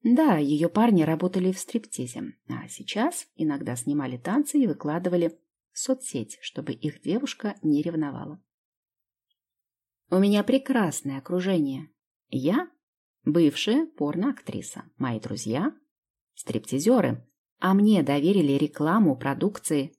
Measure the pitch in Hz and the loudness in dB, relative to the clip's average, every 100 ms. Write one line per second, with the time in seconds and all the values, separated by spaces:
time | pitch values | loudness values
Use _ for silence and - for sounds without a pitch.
0 | 233 254 311 165 143 147 170 - 233 190 | 4 4 6 4 2 2 2 4 4 4
1 | 156 160 180 190 185 185 - 226 - - | 4 0 0 0 -2 -2 -6 -8 -8 -10
2 | 123 - - - - 123 - - 208 202 | -8 -8 -12 -14 -12 -12 -12 -16 -10 -4
3 | 277 - - - 156 143 117 123 - 147 | -4 -4 -16 -6 -4 -4 -6 -6 -4 -4
4 | 131 123 151 240 294 294 233 147 147 165 | -4 -6 -2 -2 0 0 0 -2 -4 -2
5 | 180 175 165 - _ _ _ - - 262 | 0 0 0 -4 _ _ _ -10 -4 -4
6 | - 127 110 - - - 156 - 151 - | -4 -8 -8 -12 -12 -10 -10 -6 -6 -6
7 | - 208 285 - 208 196 156 147 165 160 | -4 -4 -4 -6 -8 -4 0 0 0 -4
8 | 147 131 143 151 _ _ _ _ _ _ | -6 -8 -14 -16 _ _ _ _ _ _
9 | _ _ _ _ _ _ _ _ _ _ | _ _ _ _ _ _ _ _ _ _
10 | _ 185 202 208 208 262 269 254 180 - | _ 2 4 2 2 0 0 0 0 -2
11 | 139 135 - 175 185 180 143 135 156 _ | -8 -10 -4 -4 0 0 0 -4 -12 _
12 | _ _ _ 135 139 240 359 _ _ _ | _ _ _ -4 0 -2 -4 _ _ _
13 | _ _ - 160 156 143 - 254 320 - | _ _ 0 4 4 2 0 0 0 -4
14 | 147 160 240 269 - 113 - - - _ | -4 0 -2 -4 -8 -10 -10 -16 -18 _
15 | 131 113 113 107 - 123 240 - _ _ | -6 -4 -6 -8 -4 -2 -2 -6 _ _
16 | _ _ _ - - - - 131 180 247 | _ _ _ -18 -6 -6 -4 -2 2 4
17 | 139 123 _ _ _ _ 185 196 208 202 | 2 -2 _ _ _ _ 2 4 6 6
18 | 139 143 156 202 147 139 151 - 151 202 | 4 2 4 4 4 2 0 0 0 4
19 | 185 127 135 139 190 208 - 147 139 | 4 2 -4 -2 -2 -4 -2 -2 -2